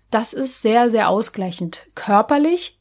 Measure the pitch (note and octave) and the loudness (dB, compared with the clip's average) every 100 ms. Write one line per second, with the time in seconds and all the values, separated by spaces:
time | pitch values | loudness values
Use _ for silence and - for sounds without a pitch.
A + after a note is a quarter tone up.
0 | - A3 A#3 - C4 - A3 A#3 A#3+ A3 | -4 -4 -2 -6 -4 -2 2 4 4 2
1 | G#3 G#3 A3 G#3 F#3 F3 E3+ - - - | 2 0 -2 -6 -6 -6 -8 -10 -18 -14
2 | - G3+ G#3+ D4 D4+ F4 - _ | 0 2 4 2 2 0 -4 _